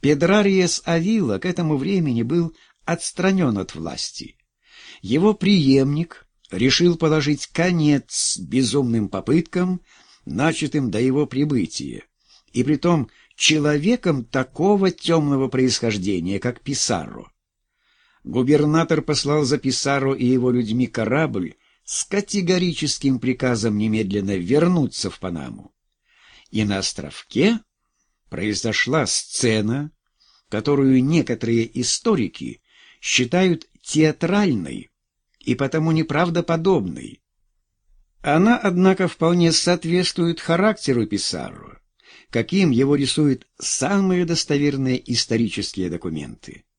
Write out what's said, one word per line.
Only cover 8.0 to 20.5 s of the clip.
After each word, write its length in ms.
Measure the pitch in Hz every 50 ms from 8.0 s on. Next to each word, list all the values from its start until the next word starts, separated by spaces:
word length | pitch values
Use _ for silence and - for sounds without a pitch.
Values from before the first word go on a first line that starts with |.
| - _ - - - - -
безумным 720 | - 92 69 - 127 135 113 - 143 135 120 117 113 104 95
попыткам, 720 | - 98 - - 139 170 165 - - 180 180 185 185 175 _ _ _ - _ _ _ _ _
начатым 680 | - 71 101 139 160 160 - 160 135 - 151 135 117
до 100 | 85 104
его 260 | 120 131 131 143 151
прибытия, 760 | - - 131 147 151 143 120 87 - - - 71 67 58 - - _ _ _ _ _ _ _ _ _
и 120 | _ 117 123
притом 460 | 131 151 135 - 175 175 156 120 - _ _ _ _ _
человеком 880 | - - - 156 156 143 147 147 147 143 202 247 240 - 180 156 135 113
такого 680 | _ - 135 131 - _ - 160 190 208 202 196 190
темного 560 | 175 - - - 165 165 151 143 139 135 135
происхождения, 960 | 123 - 127 131 127 113 - - 113 107 104 90 101 101 90 82 90 98 98
как 220 | - 123 120 -
Писарро. 680 | _ - 139 - - - 113 87 73 57 50 55 - - _ _ _ _ _ _ _ _ _ _ _ _ _ _ _ _ _ _ _
Губернатор 760 | - - 123 127 131 147 143 147 151 151 160 165 160 165 151
послал 420 | - - 151 - - 139 147 151 147
за 120 | 120 147
Писарро 580 | 135 - 135 123 - - 139 139 139 135 135 139
и 120 | - 123
его 240 | 123 131 127 123 127